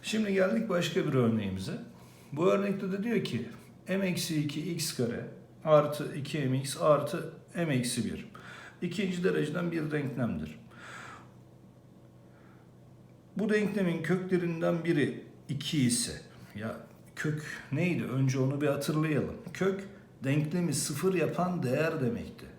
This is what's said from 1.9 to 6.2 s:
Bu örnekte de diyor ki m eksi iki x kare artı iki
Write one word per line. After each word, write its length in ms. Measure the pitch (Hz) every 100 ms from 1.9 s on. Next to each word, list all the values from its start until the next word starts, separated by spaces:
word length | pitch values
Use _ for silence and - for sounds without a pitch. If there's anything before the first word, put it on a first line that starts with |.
| - - - -
Bu 200 | 139 180
örnekte 400 | 196 202 190 190
de 120 | 196
diyor 200 | 220 214
ki 260 | 135 117 - - - - -
m 200 | 190 190
eksi 340 | 170 - 156
iki 300 | 139 156 175
x 220 | 165 - -
kare 320 | 117 - - - - -
artı 520 | 165 151 147 - 143
iki 240 | 151